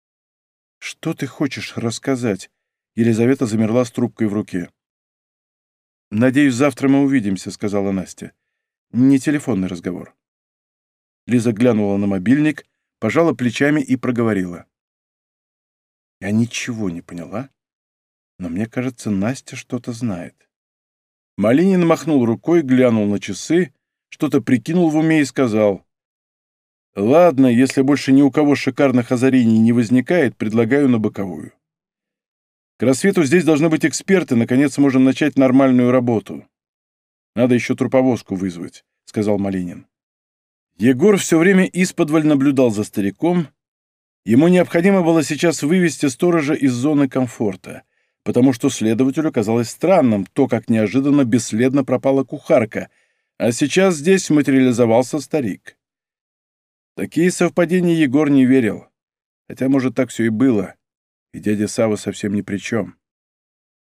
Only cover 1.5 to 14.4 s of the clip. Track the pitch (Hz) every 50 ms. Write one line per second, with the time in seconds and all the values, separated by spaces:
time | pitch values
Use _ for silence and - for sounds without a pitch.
1.5 | - 117 - - - - - 117 113 - - - 135 123 120 117 98 92 - -
2.5 | _ _ _ _ _ _ _ _ - - 117 117 113 107 117 123 139 135 139 110
3.5 | 107 110 110 104 113 123 127 120 - - 123 117 - - 113 107 101 107 104 -
4.5 | - 92 85 - _ _ _ _ _ _ _ _ _ _ _ _ _ _ _ _
5.5 | _ _ _ _ _ _ _ _ _ _ _ - 104 107 120 131 123 139 147 143
6.5 | 123 117 139 147 139 - 135 135 139 139 143 139 135 135 104 101 98 90 - 104
7.5 | 92 - - 104 98 104 98 98 98 95 87 - - - - 85 _ _ _ _
8.5 | _ _ _ _ _ _ _ _ - 113 127 135 139 135 - 160 147 147 - -
9.5 | 113 95 92 90 92 82 85 95 87 - - - _ _ _ _ _ _ _ _
10.5 | _ _ _ _ _ _ _ _ _ _ _ _ _ _ _ - 113 123 110 120
11.5 | 113 95 123 123 113 107 104 101 101 101 101 101 98 95 90 104 131 147 151 156
12.5 | 151 - - _ _ _ _ _ _ - - 110 107 151 170 165 139 117 123 120
13.5 | 107 - 139 143 147 156 139 - 127 127 - 123 127 113 120 113 107 98